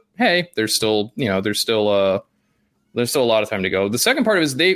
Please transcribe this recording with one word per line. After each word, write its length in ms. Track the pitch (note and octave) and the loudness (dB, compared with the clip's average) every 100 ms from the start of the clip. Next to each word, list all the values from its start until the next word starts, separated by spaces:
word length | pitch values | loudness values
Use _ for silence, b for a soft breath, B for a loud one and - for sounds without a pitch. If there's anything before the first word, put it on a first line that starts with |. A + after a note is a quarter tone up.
| _ - | _ -2
hey, 320 | A#3 F3 F3 | 0 0 -2
there's 200 | - A2 | -4 -2
still, 380 | - A2 G#2+ G#2+ | 0 0 0 -2
you 120 | - A#2 | -4 -2
know, 140 | F#2+ | 0
there's 200 | G#2 G#2 | -2 -4
still, 280 | - A2 G#2 | -2 0 2
uh, 320 | G2+ G2 F#2+ - _ _ _ _ _ _ | 2 2 0 -6 _ _ _ _ _ _
there's 160 | - A#2+ | -6 -2
still 120 | D3 | 0
a 20 | |
lot 180 | A#2+ A2 | 2 2
of 60 | G#2+ | 0
time 140 | G2+ | -4
to 80 | F#2 | -2
go. 180 | F#2 G2+ | 0 -2
The 100 | B2 | 0
second 260 | A3+ D4 | 0 0
part 140 | A3 F#3+ | 0 0
of 40 | |
it 40 | D3+ | 0
is 100 | C3 | 0
they, 180 | F3+ | 0